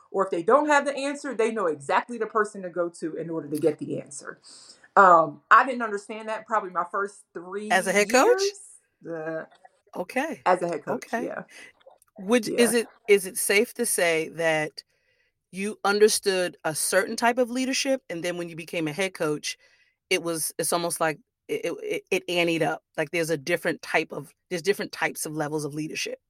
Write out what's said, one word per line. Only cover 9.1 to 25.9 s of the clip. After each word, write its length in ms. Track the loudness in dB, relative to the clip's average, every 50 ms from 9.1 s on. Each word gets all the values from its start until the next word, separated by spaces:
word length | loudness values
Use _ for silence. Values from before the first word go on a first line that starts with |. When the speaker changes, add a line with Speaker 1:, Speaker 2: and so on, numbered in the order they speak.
| -10 -8 -8 -8 -8 -8 -10 -12 _ _ -20 -20 _ _ _ _ -10
Speaker 2:
Okay. 500 | -10 -8 -6 -4 -4 -4 -4 -6 -2 2
Speaker 1:
as 160 | 2 2 2 2
a 40 | -2
head 140 | -4 -4 -6
coach, 300 | -6 -6 -6 -6 -6 -8
Speaker 2:
Okay. 60 | -6
Speaker 1:
yeah. 240 | -6 -6 -10 -12 -14 _ -18 -20 -20 -20 _ _ _ -20 -20 _ _ _ _ -10
Speaker 2:
Would, 280 | -2 2 2 2 2 0
Speaker 1:
Yeah. 100 | 2 2
Speaker 2:
is 160 | 4 4 4
it, 160 | 0 0 -2 -8 _ _ 4
is 180 | 4 4 4
it 120 | 0 -6 -4
safe 360 | 0 2 4 4 2 2 -2
to 100 | -4 -4
say 440 | -2 0 2 2 2 2 0 0 -4
that 540 | -4 -2 0 2 2 2 0 -4 -6 -12 -20 _ _ _ _ _ _ _ _ _ _ _ _ _
you 280 | -10 -6 -6 -6 -6 -2 0
understood 720 | 2 4 6 6 6 6 4 0 0 0 2 0 -2 -4 -4 -4
a 100 | -4 -2
certain 400 | -2 -2 2 2 2 2 2 0
type 220 | 0 2 2 4 2
of 120 | 0 0
leadership, 520 | 0 -2 -2 -2 -2 -2 0 0 -2 -2 _ -6
and 140 | -8 -6 -6
then 140 | -4 -4 -4
when 120 | -6 -8
you 60 | -8
became 320 | -12 -10 -6 -4 -4 -2 -2
a 60 | -2
head 200 | -2 -2 -2 -2
coach, 440 | -2 -2 -2 -2 -2 -4 -8 -10 _ _ _ _ _ _ _ _ _ _ -2
it 140 | -2 -2 0
was, 300 | -2 -4 -4 -4 -6 -4 -4
it's 140 | -2 0 0
almost 280 | 0 0 -2 -2 0
like 180 | 0 -2 -2 -4 _ _ _ _ _ -6
it, 160 | -6 -4 -4
it, 80 | -6 -6 -6 -6
it, 200 | -6 -6 -6 -4 -2
it 160 | -4 -4 -2 -2
anteed 340 | 0 0 2 2 2 0 0
up. 200 | 0 -2 -4 _ _ _ -6
Like, 140 | -4 -2
there's 200 | -2 -2 -2 0
a 60 | -2 -4
different 440 | -2 -2 -4 -2 -2 -4 -4 -6
type 300 | -6 -2 -2 -2 -2 -2 -6
of, 200 | -12 -12 -14 _ _ _ -8
there's 140 | -8 -4 -2
different 280 | -2 -2 -2 -2 -8 -6
types 320 | -4 -4 -4 -4 -4 -8
of 80 | -6 -4
levels 300 | -4 -4 -2 -4 -4 -4
of 100 | -4 -6
leadership. 440 | -6 -8 -8